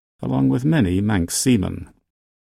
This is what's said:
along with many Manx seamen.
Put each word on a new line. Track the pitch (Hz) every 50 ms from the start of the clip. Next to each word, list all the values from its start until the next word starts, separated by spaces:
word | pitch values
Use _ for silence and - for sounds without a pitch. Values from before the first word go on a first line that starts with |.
| _ _ _ _ -
along | 127 131 135 135 131
with | 135 127 127
many | 151 165 156 110 87 90 95
Manx | 101 107 110 92 82 85 -
seamen. | - - 135 123 101 87 87 87 87 85 - - _ _ _ _ _ _ _ _ _ _ _